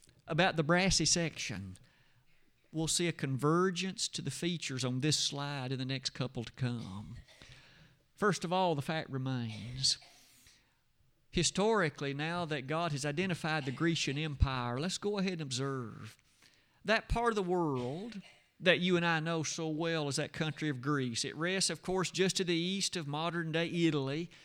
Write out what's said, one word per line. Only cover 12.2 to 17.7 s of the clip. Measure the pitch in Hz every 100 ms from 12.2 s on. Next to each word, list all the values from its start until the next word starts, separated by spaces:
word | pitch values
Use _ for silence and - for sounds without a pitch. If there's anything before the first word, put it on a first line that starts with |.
| 156 175 165
that | 151 131
God | 156 170
has | 143 147
identified | 147 190 165 165 156 139
the |
Grecian | 123 165 165 - 139
Empire, | 156 135 135 131 120 123
let's | 175 -
go | 208 208
ahead | 190
and | 180
observe. | 143 123 139 135 113 107 110 - _ _ - _ _ _ -
That | 214 -
part | 233 233
of | 214
the |
world | 180 180 160